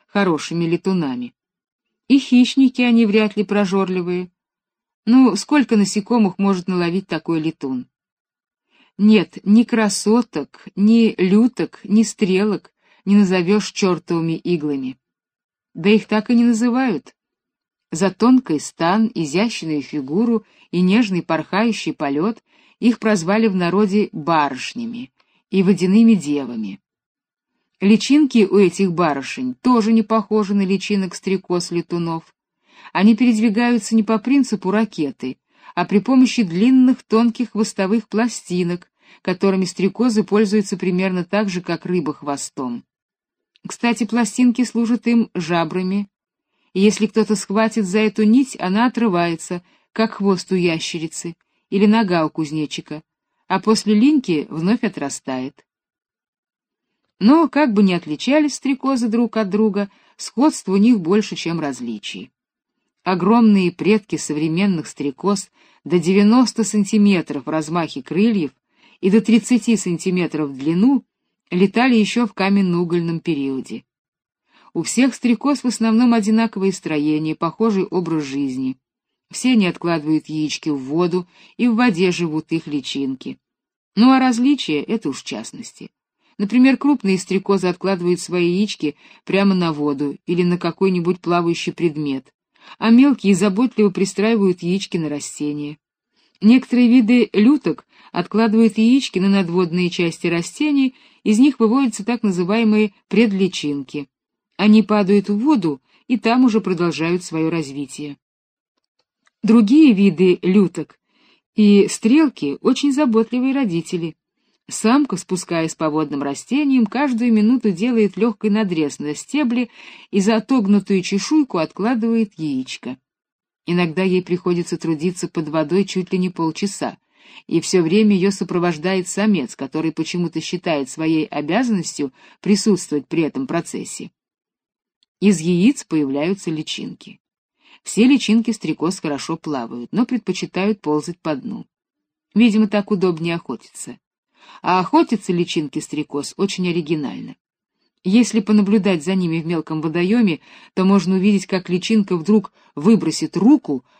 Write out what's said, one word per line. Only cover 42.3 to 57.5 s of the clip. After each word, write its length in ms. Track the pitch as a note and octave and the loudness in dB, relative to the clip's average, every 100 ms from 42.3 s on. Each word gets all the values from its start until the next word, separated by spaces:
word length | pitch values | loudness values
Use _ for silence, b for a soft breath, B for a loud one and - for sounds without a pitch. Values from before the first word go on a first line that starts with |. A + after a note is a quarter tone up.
| C#3 - - B2+ A#2+ - _ _ _ _ _ _ _ - | -8 -10 -10 -10 -10 -14 _ _ _ _ _ _ _ -18
Кстати, 380 | - A#3+ A3+ A3 | -4 -2 -2 -2
пластинки 580 | A#3 A3 - B3 A3+ | -2 -2 2 0 2
служат 420 | A#3+ A3+ A#3 A#3+ A#3 | -2 -2 -2 -2 0
им 240 | A#3 - F#3 | 0 0 -4
жабрами, 760 | D#3+ F3 D#3+ F#3 F#3 G3+ G3+ _ _ _ _ _ _ | -2 -2 -2 -4 -4 -4 -6 _ _ _ _ _ _
И 60 | F#3 | 2
если 240 | G#3 G#3 A3 | 2 2 -2
кто-то 300 | A3+ G#3+ G#3 | 0 -2 -2
схватит 500 | - G3+ A3 A3+ F#3 | -2 -2 -2 -2 -2
за 140 | G#3+ | 0
эту 240 | G#3+ G#3 | 0 0
нить, 340 | G#3+ B3 C4 - | 2 4 2 -4
она 280 | F#3 G3+ A#3+ | -4 0 0
отрывается, 760 | A3+ A#3 F3 E3+ D#3+ - F3 - _ _ | 0 -2 0 -2 -4 -8 -12 -12 _ _
как 220 | - A3 | -4 -4
хвост 380 | - G3 F3+ - | -2 -2 -2 -2
у 40 | F#3 | -2
ящерицы 800 | E3+ D#3+ - E3 D#3+ - E3+ - _ _ _ | 0 -2 -6 -8 -10 -10 -14 -16 _ _ _
или 160 | G3 G#3 | 2 4
нога 400 | A3 G3 F3 D#3 | 4 2 0 -2
у 40 | |
кузнечика, 720 | - D3+ D#3 D3 - - D3+ - _ _ _ _ | -4 -6 -6 -6 -10 -12 -16 -16 _ _ _ _
а 120 | F#3+ | -2
после 340 | G#3 A3 G#3 | 0 0 2
линьки 540 | G#3+ C4+ D#4 A3 D#3 - | 4 4 2 0 -4 -4
вновь 340 | D#3 F3 B3+ | -4 -2 0
отрастает. 840 | A3 - C#3 - - C3 C3 - _ _ _ _ _ _ _ _ _ _ _ _ _ _ _ _ | -2 -6 -10 -10 -8 -8 -8 -14 _ _ _ _ _ _ _ _ _ _ _ _ _ _ _ _
Но, 280 | G3+ D#4+ | 4 4
как 260 | D#4 | 4